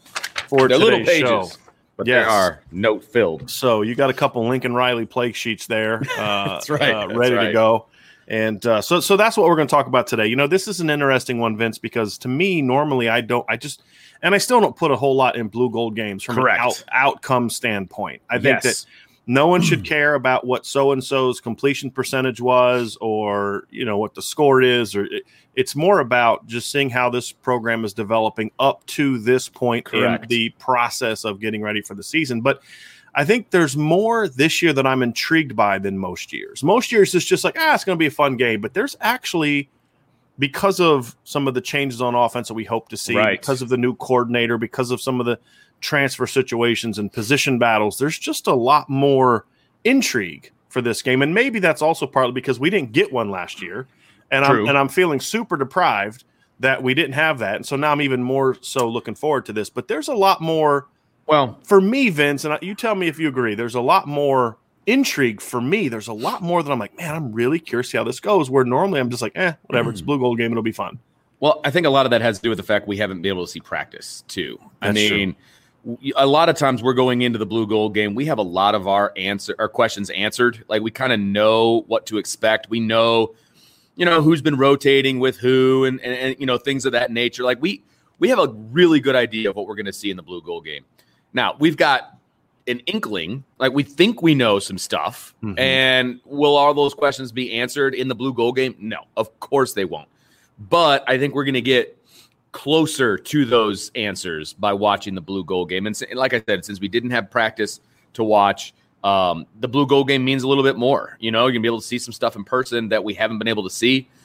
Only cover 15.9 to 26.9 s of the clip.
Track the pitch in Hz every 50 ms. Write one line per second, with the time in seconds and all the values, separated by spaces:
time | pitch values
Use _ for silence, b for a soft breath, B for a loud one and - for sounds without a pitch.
15.9 | 107 113 110 104 98 98 - - 117 120 131 120 95 101 120 123 - - - -
16.9 | - 127 135 139 - - - - 131 123 120 110 - - - 117 107 101 95 -
17.9 | - - 98 80 64 55 _ - 120 123 135 143 135 - - 123 110 - - b
18.9 | b b b b b b b 117 123 135 151 170 180 180 175 160 - 117 95 -
19.9 | 160 151 147 147 147 135 123 131 127 - - 123 127 - - - - 139 139 139
20.9 | 139 131 127 - 139 131 131 127 120 - - 120 107 - - 143 135 - 143 131
21.9 | - 131 123 - 135 131 131 131 113 110 120 127 127 127 127 123 127 123 120 110
22.9 | - - 113 113 107 107 107 104 101 101 101 101 101 98 - _ - 110 127 113
23.9 | 104 101 107 - - - - - - - 147 139 131 131 127 127 123 120 117 -
24.9 | - 101 101 - - - - b b b b b b 127 127 - - 143 160 190
25.9 | 202 175 139 113 127 123 120 117 104 - - 113 113 120 - - - 143 139 131